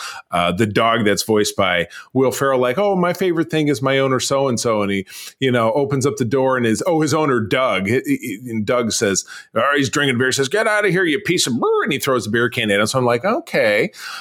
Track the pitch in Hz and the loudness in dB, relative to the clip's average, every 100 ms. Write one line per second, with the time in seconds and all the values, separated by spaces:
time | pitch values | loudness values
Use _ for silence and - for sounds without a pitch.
0 | - - - 87 87 90 107 101 117 117 | -10 -14 -6 0 0 2 0 2 2 2
1 | 104 95 - 107 104 - 95 87 85 - | 2 2 2 2 2 0 0 0 -2 -8
2 | - 127 131 - 139 131 123 127 202 190 | -4 0 0 2 0 2 0 0 0 2
3 | 175 175 190 165 160 156 147 127 135 135 | 0 0 0 0 -2 0 0 0 2 2
4 | 135 127 - 139 139 113 120 107 101 98 | 2 0 0 0 0 0 0 0 0 -2
5 | 95 - - - 131 123 113 147 135 139 | -6 -14 -16 -4 0 2 2 0 0 0
6 | 143 139 117 135 131 127 117 104 190 160 | -2 -2 -2 2 2 2 0 0 0 0
7 | 156 156 151 123 107 131 131 95 98 127 | 0 0 2 0 0 0 0 0 0 -2
8 | 143 139 110 98 123 113 104 123 113 - | 0 -4 -4 -10 -6 -6 0 0 0 0
9 | 104 92 - - - 110 131 143 135 151 | 0 0 -4 -18 -6 -2 0 2 0 0
10 | 143 120 131 127 135 208 226 208 202 175 | 0 2 0 0 0 0 0 0 0 0
11 | 175 139 - 175 143 226 427 440 277 139 | 0 -2 -2 0 0 0 0 0 0 -2
12 | - 127 110 117 120 123 107 101 110 131 | 0 -2 0 0 0 0 0 2 2 2
13 | 123 120 190 285 - 160 113 104 180 - | 2 0 0 -2 -2 0 2 2 0 -6
14 | - - | -14 -14